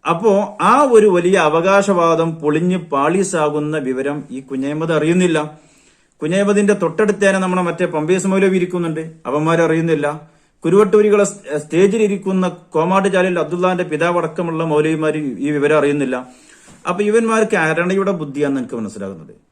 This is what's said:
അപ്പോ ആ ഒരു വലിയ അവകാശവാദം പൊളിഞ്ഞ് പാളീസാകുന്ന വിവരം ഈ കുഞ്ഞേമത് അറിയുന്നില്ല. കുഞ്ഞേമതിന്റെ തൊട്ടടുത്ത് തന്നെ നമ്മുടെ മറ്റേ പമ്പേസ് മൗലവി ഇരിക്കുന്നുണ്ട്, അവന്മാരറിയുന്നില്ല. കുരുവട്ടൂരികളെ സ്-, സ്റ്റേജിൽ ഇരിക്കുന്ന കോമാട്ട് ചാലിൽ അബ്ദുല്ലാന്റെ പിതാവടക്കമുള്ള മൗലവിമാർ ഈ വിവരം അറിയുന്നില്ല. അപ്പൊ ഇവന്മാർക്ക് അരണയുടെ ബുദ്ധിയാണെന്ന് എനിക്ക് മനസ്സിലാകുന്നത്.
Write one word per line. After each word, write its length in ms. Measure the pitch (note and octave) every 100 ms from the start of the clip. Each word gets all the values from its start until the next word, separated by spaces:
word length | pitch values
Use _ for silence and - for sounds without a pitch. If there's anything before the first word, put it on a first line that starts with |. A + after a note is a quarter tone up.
| D3
അപ്പോ 480 | E3+ A3 G3 G3+ -
ആ 280 | F3+ B3 C#4+
ഒരു 140 | A#3 G#3
വലിയ 320 | F3 F3 F#3+
അവകാശവാദം 960 | D#3 D#3+ F3+ G3 G3 F#3 E3 D#3+ E3 D#3
പൊളിഞ്ഞ് 420 | D3 D#3 F3+ F3+
പാളീസാകുന്ന 1000 | - C#3 D3 F3+ F#3 E3+ D3+ D3+ D3+ D#3
വിവരം 460 | C3 C3 C#3 D3 -
ഈ 100 | C3
കുഞ്ഞേമത് 520 | C3+ C3+ C#3 D3+ D#3+
അറിയുന്നില്ല. 680 | D#3 D#3 F3 F3+ D#3 D3+ - _ _ _ _ _ _
കുഞ്ഞേമതിന്റെ 500 | D3+ F#3 G3+ G3+ G3+
തൊട്ടടുത്ത് 460 | G3+ E3 E3 G#3+ G#3
തന്നെ 200 | G3 G3
നമ്മുടെ 240 | F#3 F#3
മറ്റേ 240 | F3 E3 F3
പമ്പേസ് 400 | D#3+ D#3 F#3 F#3+
മൗലവി 300 | F#3+ F#3+ F#3+
ഇരിക്കുന്നുണ്ട്, 560 | F3 F3+ E3+ D#3 D#3+ - -
അവന്മാരറിയുന്നില്ല. 1040 | C#3+ D#3 E3 E3 D#3+ E3 D3+ D3 D#3 - _ _ _
കുരുവട്ടൂരികളെ 600 | E3 F#3+ G#3 G#3+ G#3 G3+
സ്-, 340 | G3+ - - D3
സ്റ്റേജിൽ 440 | D3 E3 G3 A3
ഇരിക്കുന്ന 460 | G#3 G3 F#3+ F#3+ F#3
കോമാട്ട് 640 | E3+ - D#3+ E3+ F#3+ F#3+
ചാലിൽ 260 | F#3 F#3 F3+
അബ്ദുല്ലാന്റെ 460 | D3+ F3 F#3 F3+
പിതാവടക്കമുള്ള 800 | E3 D3+ E3+ F3 D#3+ D#3+ E3+ D#3+
മൗലവിമാർ 520 | E3 D3+ D#3 D#3+ D#3 D3+
ഈ 340 | D3 A#2 C#3
വിവരം 280 | D3 C#3+ D3+
അറിയുന്നില്ല. 500 | C#3+ D3 C3 B2+ B2+ - - - - - -
അപ്പൊ 160 | F3+
ഇവന്മാർക്ക് 520 | G#3 A3 A3+ A3 G#3+ G#3
അരണയുടെ 540 | D#3 D#3+ F3+ G3 F#3+
ബുദ്ധിയാണെന്ന് 500 | F3+ D3+ C3+ C#3+ C#3
എനിക്ക് 140 | A#2
മനസ്സിലാകുന്നത്. 600 | A#2+ G#2 G2+ G2 F#2 D#2 - _